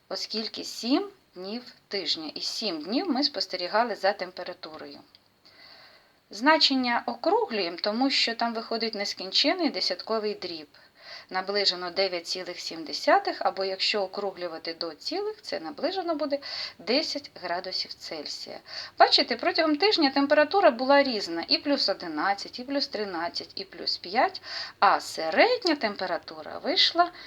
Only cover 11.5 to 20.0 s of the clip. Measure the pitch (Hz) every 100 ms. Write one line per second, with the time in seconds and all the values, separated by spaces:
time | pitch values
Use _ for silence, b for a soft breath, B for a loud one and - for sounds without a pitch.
11.5 | 202 190 180 180 170 196 175 170 185 180
12.5 | 175 - 165 156 - - 381 392 330 196
13.5 | 190 190 190 - 214 190 - 196 185 175
14.5 | 160 170 165 170 151 - 339 415 427 -
15.5 | - 160 - 277 381 339 302 302 277 B
16.5 | B B B 170 269 320 285 - - 180
17.5 | 175 185 185 - - - 160 143 - -
18.5 | - B B B - 440 - 294 233 330
19.5 | 370 320 294 415 427